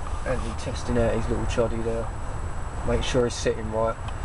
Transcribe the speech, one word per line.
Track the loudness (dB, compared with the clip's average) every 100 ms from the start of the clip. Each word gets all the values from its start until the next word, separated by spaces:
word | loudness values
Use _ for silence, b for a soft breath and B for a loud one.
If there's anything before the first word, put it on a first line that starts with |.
| -4 -2 -2
Andy | -2 -2 -4
testing | -4 -2 0 2
out | 2
his | 2 0
little | 0 2
choddy | 2 2 0
there. | 0 -2 -2 -4 -4 -2 -4 -2 -4 -2 0
Make | 2
sure | 4 4
he's | 4
sitting | 2 0 0 0
right. | 0 0 0 -4 -4